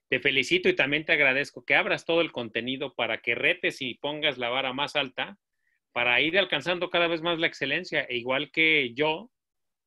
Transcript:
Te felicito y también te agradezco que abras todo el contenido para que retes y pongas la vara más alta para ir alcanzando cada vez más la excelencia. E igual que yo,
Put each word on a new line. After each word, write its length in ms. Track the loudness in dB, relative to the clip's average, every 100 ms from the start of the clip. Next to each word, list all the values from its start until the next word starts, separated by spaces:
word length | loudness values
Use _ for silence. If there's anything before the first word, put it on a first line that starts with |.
| -2
Te 120 | 0
felicito 480 | 2 2 2 2 2
y 80 | 2
también 280 | 2 0
te 80 | 0
agradezco 520 | 2 4 2 -2 -6
que 100 | 0
abras 300 | 2 2 -2
todo 160 | 0 0
el 100 | 0
contenido 640 | -2 -6 -4 -4 -6 -6
para 260 | -4 -2 -2
que 120 | -2
retes 480 | 0 2 0 -2 -4
y 120 | -8
pongas 440 | -6 -6 -2 -2 0
la 120 | -2
vara 220 | -2 -2
más 220 | -2 -4 -2
alta 420 | -4 -4 -8 -10 _ _ _ _ _
para 280 | -2 2 2
ir 180 | 2 2
alcanzando 520 | 0 -2 -2 -2 0
cada 160 | 0 0
vez 140 | 0
más 160 | -2 0
la 80 | -2
excelencia. 560 | -2 -4 -4 -2 -4
E 140 | -2 -4
igual 340 | -2 -2 -2
que 420 | 0 4 4 0
yo, 360 | 0 -2 -2 -8 _ _ _ _ _